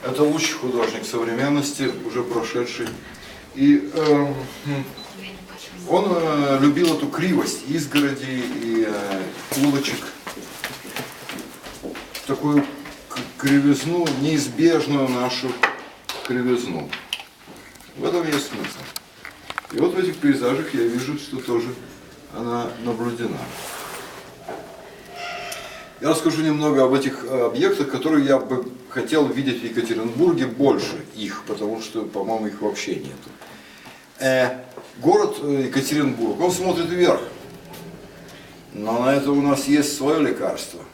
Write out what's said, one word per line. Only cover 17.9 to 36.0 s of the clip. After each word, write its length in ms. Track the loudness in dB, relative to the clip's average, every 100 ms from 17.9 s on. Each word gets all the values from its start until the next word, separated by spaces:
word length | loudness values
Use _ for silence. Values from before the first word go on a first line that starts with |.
| -4
В 60 |
этом 240 | -2 0 0
есть 200 | -2 -2
смысл. 320 | -6 -8 -10 -14 -14 -16 -20 -20 -18 -12 -12 -8
И 80 | 0
вот 140 | 0
в 40 | 2
этих 200 | -2 2
пейзажах 560 | 2 4 2 0 -2
я 80 | 0
вижу, 360 | 0 0 -4 -6
что 200 | -6 -10
тоже 360 | -2 -2 -2 -8 -14 -18 -20 -20 -16 -8
она 300 | -4 -4 -4 -6
наблюдена. 540 | -4 -2 -2 -2 -4 -6 -8 -10 -12 -10 -10 -12 -14 -16 -18 -18 -12 -12 -12 -16 -18 -18 -18 -12 -10 -10 -10 -12 -14 -16 -18 -6
Я 80 | 0
расскажу 320 | 2 2 2
немного 420 | 2 2 4 6
об 100 | 6
этих, 300 | 4 2 -4
э, 220 | -4 0 0
объектах, 440 | 2 2 2 0
которые 360 | -2 2 4 6
я 120 | 4
бы 320 | 2 -4 -4 -10 -10
хотел 380 | -6 0 4 4
видеть 340 | 2 0 -2
в 20 |
Екатеринбурге 800 | -2 -2 -2 -2 -2 2 4 4 0
больше 600 | 4 4 4 0 -6 -10 -10
их, 280 | -8 -8 -8
потому 340 | -4 -4 -4
что, 200 | -6 -6
по-моему, 440 | -6 -4 -2 -2 -2
их 140 | -2
вообще 340 | -4 -2 -4 -6
нету. 340 | -6 -12 -16 -18 -18 -20 -20 -20 -20 -20 -20 -2
Э, 380 | 2 4 4 0 -10 -16 -18 0
город, 360 | 6 6 6 0
э, 220 | 0 0 2
Екатеринбург, 760 | 0 2 2